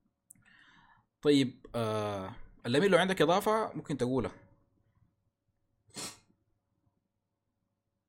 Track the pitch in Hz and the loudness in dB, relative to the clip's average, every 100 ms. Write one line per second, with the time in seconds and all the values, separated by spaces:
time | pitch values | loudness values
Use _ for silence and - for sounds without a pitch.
0 | _ _ _ - _ - - _ - _ | _ _ _ -20 _ -20 -20 _ -20 _
1 | _ _ 151 143 127 - - 120 110 110 | _ _ 4 4 4 -4 -10 -6 -2 -2
2 | 104 101 95 - - - 120 135 190 170 | -4 -6 -10 -14 -20 -12 -2 2 4 4
3 | 185 185 156 185 220 220 - - - 143 | 2 2 2 2 2 -2 -2 -8 -8 -4
4 | 123 131 101 - - _ _ _ _ _ | -2 -2 -4 -10 -20 _ _ _ _ _
5 | _ _ _ _ _ _ _ _ _ - | _ _ _ _ _ _ _ _ _ -16
6 | - - _ _ _ _ _ _ _ _ | -16 -16 _ _ _ _ _ _ _ _
7 | _ _ _ _ _ _ _ _ _ _ | _ _ _ _ _ _ _ _ _ _